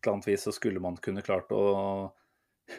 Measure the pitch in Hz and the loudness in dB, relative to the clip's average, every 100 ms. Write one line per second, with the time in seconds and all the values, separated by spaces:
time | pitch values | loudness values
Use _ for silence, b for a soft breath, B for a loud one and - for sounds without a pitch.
0 | 110 101 104 98 104 - 110 95 90 87 | -2 0 2 0 0 -2 -2 -2 -4 -4
1 | - 98 101 92 - 107 101 98 98 98 | -4 -4 0 -2 0 2 4 4 0 -2
2 | 98 B B B B B B | -6 B B B B B B